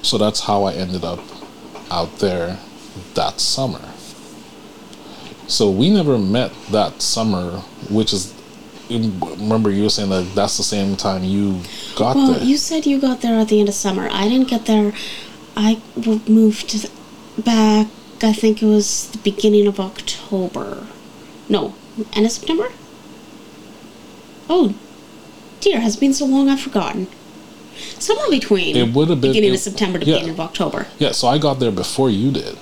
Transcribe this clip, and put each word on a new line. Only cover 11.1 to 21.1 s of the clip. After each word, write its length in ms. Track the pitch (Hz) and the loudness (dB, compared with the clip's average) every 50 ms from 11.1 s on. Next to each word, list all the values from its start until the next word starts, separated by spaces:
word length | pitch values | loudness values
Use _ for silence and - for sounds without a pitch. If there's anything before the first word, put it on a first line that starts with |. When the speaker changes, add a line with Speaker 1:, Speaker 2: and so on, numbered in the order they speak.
| 95 92 92 | -2 -2 -2
Speaker 1:
you 340 | 92 98 101 101 101 95 92 87 - - - - - - - | -2 0 0 0 0 -2 -4 -6 -10 -12 -14 -14 -12 -4 0
got 180 | 107 117 - | 0 2 4
Speaker 2:
Well, 160 | 277 269 262 262 | 4 4 4 2
Speaker 1:
there. 100 | - - | 2 2
Speaker 2:
you 120 | 247 277 | 2 2
said 300 | 294 - - 330 320 311 | 2 0 -2 -2 0 0
you 160 | 294 277 269 | 2 2 2
got 180 | 277 262 254 247 | 2 0 0 0
there 180 | - 233 226 226 | 0 0 2 2
at 120 | 220 214 | 2 4
the 100 | 214 214 | 4 4
end 80 | 208 202 | 4 2
of 80 | 202 | 0
summer. 320 | - - 202 185 185 180 175 - | -2 -2 -2 -2 -2 -2 -2 -2
I 160 | 190 190 208 | 0 0 2
didn't 180 | 247 262 262 254 | 4 2 2 2
get 180 | 247 226 220 | 0 -2 0
there. 280 | - 220 214 208 208 214 - - - - - - - - - - - - - | 2 2 4 4 2 0 -4 -12 -12 -12 -14 -14 -18 -20 -20 -20 -10 -4 0
I 240 | 208 220 226 220 - - - - | 2 2 2 0 -2 -12 -10 -6
w-, 220 | 226 226 220 214 214 | 0 0 0 0 2
moved 440 | - 220 220 220 214 214 - - - | 4 6 6 6 6 4 2 -4 -6
to 180 | - 214 208 - | -6 -6 -6 -8
the, 40 | - - - - - - - - - - | -14 -16 -20 -20 -20 -20 -20 -14 -10 -4
back, 460 | 220 240 233 220 220 220 214 214 214 214 - - - - - - - | 0 2 4 4 6 6 6 4 4 2 -2 -18 -20 -20 -8 -2 0
I 80 | 220 | 0
think 320 | 214 214 - 220 214 214 220 | 2 4 2 2 2 4 4
it 20 | |
was 440 | 214 214 214 202 - - - - - | 4 4 4 4 2 -2 -4 -6 -8
the 80 | - 220 | -12 -4
beginning 500 | - 208 202 - - 220 208 208 202 202 | -4 -4 -2 2 2 4 6 6 4 4
of 100 | 202 202 | 2 -2
October. 1120 | 190 190 220 - - - - - - - 214 190 185 180 - - - 202 - - - - - - - - | -6 -6 -8 -10 -10 -10 -10 -10 -8 -6 -4 -4 -4 -4 -6 -8 -8 -8 -10 -12 -14 -16 -18 -20 -20 -20